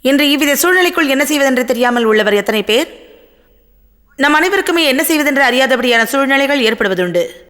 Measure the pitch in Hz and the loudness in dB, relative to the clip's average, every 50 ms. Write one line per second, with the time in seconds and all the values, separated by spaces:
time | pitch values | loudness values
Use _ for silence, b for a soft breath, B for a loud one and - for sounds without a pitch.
0 | _ 254 277 285 294 285 285 277 311 285 285 - 302 349 349 370 359 349 349 - | _ 0 0 2 2 0 0 0 0 0 0 0 0 0 2 2 2 0 0 -2
1 | 320 277 269 269 294 262 302 294 277 269 262 247 254 240 254 226 247 240 240 240 | -2 0 0 -2 -2 -2 0 0 0 0 0 0 0 -2 -2 0 0 0 0 0
2 | 233 220 214 214 214 208 202 202 202 - 220 214 202 - 214 240 320 - - - | 0 2 2 2 2 2 0 0 0 -2 -2 -4 -2 0 0 0 0 -2 -8 -20
3 | - - - - - _ _ _ _ _ _ _ _ _ _ _ _ _ _ _ | -20 -20 -20 -20 -20 _ _ _ _ _ _ _ _ _ _ _ _ _ _ _
4 | _ _ _ - 269 294 302 302 320 370 403 381 370 359 339 339 330 285 254 269 | _ _ _ -4 -2 0 2 2 2 2 0 -2 -2 -2 0 0 0 0 0 0
5 | 311 - 330 302 294 285 285 262 277 254 247 254 262 262 262 240 254 254 240 226 | 0 0 0 0 0 0 0 2 2 2 2 0 0 0 0 0 0 0 2 2
6 | 226 220 - 277 277 262 269 277 277 269 285 285 240 214 220 214 226 202 190 175 | 0 0 0 -2 0 2 0 0 0 0 0 0 0 0 0 -2 -2 -2 -2 -2
7 | 180 180 170 175 170 - - - - _ | -2 -2 0 -2 -2 -2 -8 -18 -20 _